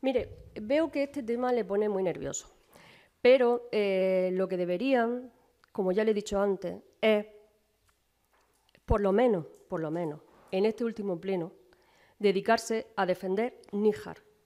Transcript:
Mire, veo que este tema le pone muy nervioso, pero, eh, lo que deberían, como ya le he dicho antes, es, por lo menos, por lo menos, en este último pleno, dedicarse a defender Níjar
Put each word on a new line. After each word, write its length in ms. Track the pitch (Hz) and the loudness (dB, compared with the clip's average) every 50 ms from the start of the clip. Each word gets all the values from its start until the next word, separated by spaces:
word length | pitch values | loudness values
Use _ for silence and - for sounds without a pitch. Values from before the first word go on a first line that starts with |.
Mire, 500 | - 262 269 247 202 - - - - - - - | -2 0 0 0 -2 -4 -10 -20 -20 -18 -14 -14
veo 300 | 214 214 269 302 330 311 | -6 -2 0 0 0 0
que 140 | - 294 277 | -2 -4 -4
este 180 | 277 277 285 247 | -4 -4 -10 -6
tema 300 | 220 233 240 254 247 247 | -4 -4 -2 0 0 0
le 120 | 240 214 | -2 -2
pone 240 | 180 196 202 214 214 | -2 0 0 0 0
muy 140 | 208 190 190 | 0 -2 -2
nervioso, 460 | 180 156 143 135 139 139 - - - _ _ _ _ _ - - - - - _ _ _ _ | -2 -4 -4 -8 -8 -8 -10 -12 -12 _ _ _ _ _ -20 -20 -20 -20 -20 _ _ _ _
pero, 480 | _ 247 254 269 247 240 240 240 240 - - | _ 6 6 6 6 4 2 0 -2 -4 -2
eh, 580 | 214 208 202 190 185 185 190 190 185 185 185 185 | 0 2 2 2 2 2 2 2 2 2 0 0
lo 140 | 185 190 185 | -2 -2 -2
que 80 | 190 | -2
deberían, 760 | 180 180 175 180 180 240 269 269 247 233 226 240 247 254 247 _ _ _ _ _ _ _ _ _ | -2 -2 -2 -2 -2 0 2 2 2 2 2 -2 -4 -8 -12 _ _ _ _ _ _ _ _ _
como 200 | - 196 185 180 | -4 -2 0 2
ya 120 | 196 214 | 2 2
le 60 | 220 | 2
he 40 | 220 | 2
dicho 260 | 208 202 - - 196 | 0 -2 -2 -2 0
antes, 360 | 196 202 196 185 - 175 170 196 - _ _ _ | 0 0 0 -2 -4 -8 -10 -10 -14 _ _ _
es, 260 | - 220 214 208 208 208 - - _ _ _ _ _ _ _ _ _ _ _ _ _ _ _ _ _ _ _ _ _ _ _ _ _ _ _ - _ | 2 2 2 2 0 -4 -16 -20 _ _ _ _ _ _ _ _ _ _ _ _ _ _ _ _ _ _ _ _ _ _ _ _ _ _ _ -20 _
por 160 | - 226 214 | 2 2 4
lo 120 | 202 196 196 | 4 4 4
menos, 340 | 208 247 254 220 180 151 - - - - _ | 4 4 4 4 2 -2 -6 -14 -20 -16 _
por 120 | 190 170 | -8 -6
lo 100 | 160 156 | -6 -4
menos, 300 | 156 170 175 160 147 156 - _ _ - - - | -4 -4 -4 -6 -6 -10 -16 _ _ -20 -18 -6
en 160 | - 190 196 | -2 0 0
este 180 | 220 220 - 247 | 0 0 -2 -6
último 360 | 233 214 - 208 202 180 170 | -6 -6 -6 -6 -6 -6 -6
pleno, 320 | 170 190 196 185 165 175 - - _ _ _ _ _ _ _ _ _ _ _ _ | -4 -4 -4 -4 -4 -6 -10 -18 _ _ _ _ _ _ _ _ _ _ _ _
dedicarse 720 | 202 202 190 190 - 214 226 226 - - 220 220 - - - | 0 2 2 2 2 2 0 0 0 -4 -6 -6 -6 -8 -4
a 80 | - 196 | -4 0
defender 540 | 180 185 180 - 190 190 196 226 247 - - - - - | 0 0 -2 -2 -4 -2 -2 -2 -4 -4 -10 -20 -10 -6
Níjar 460 | 202 208 214 208 - - 185 160 - _ _ _ _ _ | 0 2 2 2 0 -6 -14 -16 -18 _ _ _ _ _